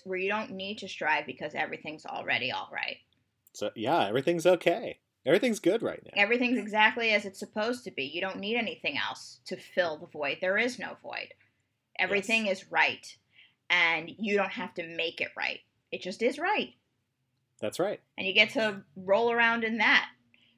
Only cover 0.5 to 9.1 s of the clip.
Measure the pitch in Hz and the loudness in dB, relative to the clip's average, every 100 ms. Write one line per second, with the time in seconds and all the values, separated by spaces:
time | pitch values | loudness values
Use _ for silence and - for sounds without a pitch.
0.5 | 190 190 214 190 - 151 151 147 127 147 | -8 -8 -10 -10 -4 0 0 -2 -8 -8
1.5 | - 151 156 - 156 - - - 123 123 | -4 -4 -6 -12 -12 -10 -8 -2 -2 -2
2.5 | 98 95 - - - _ _ _ _ _ | -4 -6 -6 -6 -8 _ _ _ _ _
3.5 | - 104 - 110 165 101 117 139 170 165 | -8 -6 -4 0 2 2 2 0 2 4
4.5 | 180 175 185 - - _ _ - 180 254 | 4 4 0 -2 -10 _ _ 4 4 4
5.5 | 214 165 220 135 82 - - 202 240 247 | 2 2 2 0 -6 -4 2 2 2 2
6.5 | 240 208 214 220 233 226 208 202 - 202 | 0 0 4 4 4 2 2 0 -8 -8
7.5 | 214 220 247 - - 135 160 190 185 196 | -2 -2 -2 -6 -8 -6 -4 -4 -4 -2
8.5 | 240 214 165 165 135 101 | -2 -2 -4 -4 -2 -4